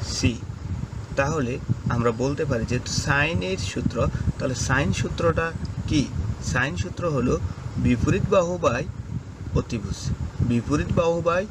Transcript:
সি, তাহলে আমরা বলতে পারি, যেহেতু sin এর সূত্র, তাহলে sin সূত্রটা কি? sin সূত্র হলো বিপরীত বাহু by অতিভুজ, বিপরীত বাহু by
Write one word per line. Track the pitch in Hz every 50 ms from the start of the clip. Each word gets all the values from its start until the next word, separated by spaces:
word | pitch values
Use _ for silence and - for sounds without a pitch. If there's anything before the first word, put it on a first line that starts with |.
| - -
সি, | - - - 131 117 110 - - - - - - - - - - - - - - -
তাহলে | - 139 139 160 160 135 117 127 151 - - - - - -
আমরা | 120 120 117 120
বলতে | 113 110 123 135 147 143 160
পারি, | 147 135 117 110
যেহেতু | - 120 123 - - - - -
sin | - 143 143 147 156 170 180 180
এর | 185 190 185
সূত্র, | - - - - - - - 117 131 156 - - - - - -
তাহলে | - 131 127 120 - -
sin | 135 131 147 185 190
সূত্রটা | - - 170 - - 175 170 160 165 165 165 160 - - - - - - -
কি? | 156 151 127 - - - - - - - - - -
sin | 127 127 139 175 175
সূত্র | - 180 170 - 175 170
হলো | 151 131 120 127 139 175 - - - - - - - -
বিপরীত | 127 123 123 117 - 147 160 196 - -
বাহু | 202 196 175 170 180 175 160
by | 143 117 123 147 - - - - - - - - - - - - - -
অতিভুজ, | - - - - 113 101 98 90 - - - - - - - - -
বিপরীত | - 117 120 120 113 - 139 151 180 175 -
বাহু | 185 170 165 170 170
by | 160 170 165 180 202 208